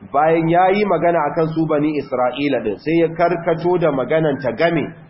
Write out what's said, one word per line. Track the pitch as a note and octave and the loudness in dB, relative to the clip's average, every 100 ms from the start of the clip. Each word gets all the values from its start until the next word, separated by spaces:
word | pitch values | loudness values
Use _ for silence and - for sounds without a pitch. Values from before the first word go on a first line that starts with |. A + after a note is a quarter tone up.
bayan | G2 C#3 D#3 E3 E3 | -4 0 2 4 2
ya | E3+ F#3 | 4 4
yi | G3+ G#3 | 2 0
magana | F#3 E3+ E3+ | 2 2 0
akan | D3 E3+ D#3+ | 0 0 -2
su | D#3+ | 0
Bani | D#3+ D3+ D3+ | 0 0 0
Isra'ila | D3 - B2 B2 B2 C#3+ B2+ | -2 -4 -2 -2 -2 -2 -2
ɗin, | A2 F#2+ | -4 -6
sai | - E3 | -2 0
ya | E3 | 0
karkato | D#3+ F3 F3 F3 D#3+ E3+ F3+ | 0 0 0 -2 -2 0 0
da | E3 | 0
maganan | C3+ B2 D#3 D#3+ C3+ | 0 0 0 0 -2
ta | B2+ | -4
game | A2+ E3 E3 G2+ - - | -2 0 0 -4 -10 -20